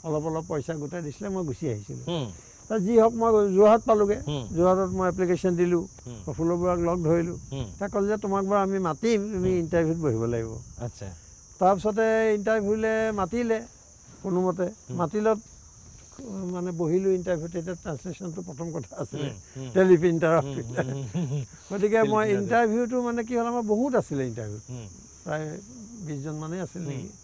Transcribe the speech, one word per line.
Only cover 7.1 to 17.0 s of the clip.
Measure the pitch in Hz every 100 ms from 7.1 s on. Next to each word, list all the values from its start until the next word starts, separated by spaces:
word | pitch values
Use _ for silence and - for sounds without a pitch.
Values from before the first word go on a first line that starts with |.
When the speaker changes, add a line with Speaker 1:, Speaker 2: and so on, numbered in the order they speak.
| 170 170 - -
Speaker 2:
হুম। | 135 190 90
Speaker 1:
তাক | 202
ক'লে | 208 202
যে | 214
তোমাক | 208 196
বাৰু | 190 202
আমি | 196 196
মাতিম, | 175 156 226 220 208
তুমি | 196 185
Speaker 2:
হুম। | 180
Speaker 1:
ইণ্টাৰভিউত | 160 175 160 165
বহিব | 151 113
লাগিব। | 113 117 113 113 - -
Speaker 2:
আচ্ছা। | 120 - 95 87 - - - -
Speaker 1:
তাৰপিছতে | 185 196 208 208 220 220 220
ইণ্টাৰভিউলৈ | 208 202 220 202 220 220 220 220
মাতিলে | 208 180 240 233 220 233 - - - - -
কোনোমতে। | 196 180 185 180 180
Speaker 2:
হুম। | 220 - 180
Speaker 1:
মাতিলত | 165 208 214 220 - - - - - - - - 262 190
মানে | 180 180 180
বহিলোঁ | 165 165 180